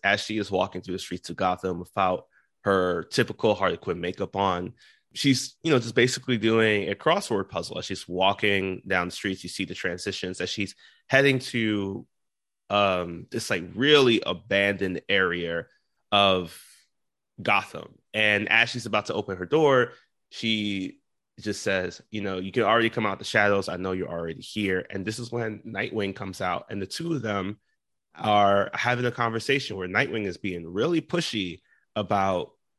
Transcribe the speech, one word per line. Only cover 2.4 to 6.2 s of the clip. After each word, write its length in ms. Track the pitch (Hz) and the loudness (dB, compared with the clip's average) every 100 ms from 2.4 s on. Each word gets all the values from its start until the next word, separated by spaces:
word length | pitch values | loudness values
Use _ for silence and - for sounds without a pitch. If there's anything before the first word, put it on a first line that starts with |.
| _ _ | _ _
her 420 | 101 95 90 85 | 0 2 2 0
typical 500 | 80 - 110 - 113 | -2 0 0 0 0
Harley 240 | 98 95 85 | 2 0 -2
Quinn 240 | - 87 | -4 -4
makeup 340 | 87 92 95 98 | -4 -6 -4 0
on, 380 | 98 90 90 - - _ _ | 0 0 -4 -12 -20 _ _
she's, 420 | - 139 127 - - | -2 2 2 0 -4
you 100 | 165 | 2
know, 60 | 131 | 2
just 160 | 113 | 2
basically 460 | 120 127 - | 2 2 2